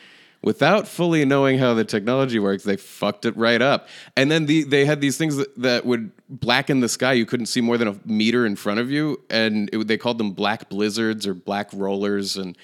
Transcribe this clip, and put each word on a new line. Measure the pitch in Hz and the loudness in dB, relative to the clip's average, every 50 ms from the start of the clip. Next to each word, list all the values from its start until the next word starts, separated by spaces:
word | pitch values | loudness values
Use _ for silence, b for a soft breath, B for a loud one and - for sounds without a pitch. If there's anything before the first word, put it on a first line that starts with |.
| b b b b b b b b | b b b b b b b b
Without | - 104 107 - 135 151 190 214 - - | -2 -2 0 2 4 4 4 2 0 -2
fully | - - 170 175 165 156 147 | -4 -2 0 2 2 2 2
knowing | 135 139 139 139 135 131 131 | 4 4 4 4 4 4 4
how | 135 127 117 | 2 2 2
the | 113 110 | 2 0
technology | 107 - 110 98 113 127 135 135 131 120 110 | 0 -2 -2 -2 0 0 0 0 0 0 0
works, | 101 98 98 98 - | 0 0 0 -2 -2
they | 101 98 95 | -2 -4 -4
fucked | - - - - - 101 104 - - | -6 -10 -8 -4 -2 -2 -2 -2 -4
it | 117 - | -4 -2
right | - 113 117 117 113 | 0 2 2 2 4
up. | 123 139 135 101 B B B B B B B | 4 2 2 0 B B B B B B B
And | - 135 139 | 0 2 2
then | 156 165 160 | 2 2 2
the, | 143 156 160 151 | 2 2 2 2
they | 135 135 143 139 | 2 2 2 4
had | 143 151 147 | 2 2 0
these | 143 139 131 - | 0 -2 -2 0
things | 160 160 147 | -2 -2 -2
that, | 139 139 - - 120 | -2 -4 -6 -6 -4
that | 123 131 123 120 - | 0 0 0 0 0
would | 123 123 117 113 98 - _ _ - | 0 -2 -2 -2 -6 -12 _ _ -20
blacken | 131 123 - 117 120 131 139 - 147 131 | -14 -6 0 2 2 2 2 2 2 2
the | 123 110 | 2 0
sky. | - - 127 127 | 0 0 0 2
You | 135 123 113 | 2 2 2
couldn't | - - 120 117 101 | 0 -2 -4 -4 -4
see | - 131 | -2 -2
more | 120 117 120 117 | 0 2 2 2
than | 117 110 | 0 0
a | 98 101 - | -2 -4 -6
meter | - 110 107 107 113 117 123 120 | -2 0 2 2 2 2 2 2
in | 110 101 | 0 -2
front | 95 - 104 101 110 | -2 -4 -4 -2 -2
of | 120 127 | -2 -2
you, | 139 147 151 151 139 - _ - | -2 -2 -2 -2 -4 -6 _ -4
and | - 113 113 110 107 107 104 101 - | -2 0 0 2 0 0 -2 -2 -2
it, | 110 107 107 | -4 -2 -2
they | 113 107 | -2 -2
called | - 120 120 117 | 0 -2 -2 -2
them | 110 104 | -2 -4
black | 92 90 101 101 107 113 - - | -4 -2 -2 -2 -2 -4 -6 -8
blizzards | - 98 104 107 101 113 113 110 110 107 104 101 | -4 -2 -2 -2 -2 -2 -2 -2 -2 -4 -4 -6
or | 95 | -6
black | 90 - - 101 101 104 - - | -6 -6 -6 -6 -6 -6 -8 -8
rollers. | 98 98 98 98 98 101 101 101 101 98 98 - 98 | -6 -4 -4 -2 -2 -2 -2 -2 -2 -4 -6 -6 -8
And, | 95 92 85 B | -8 -10 -12 B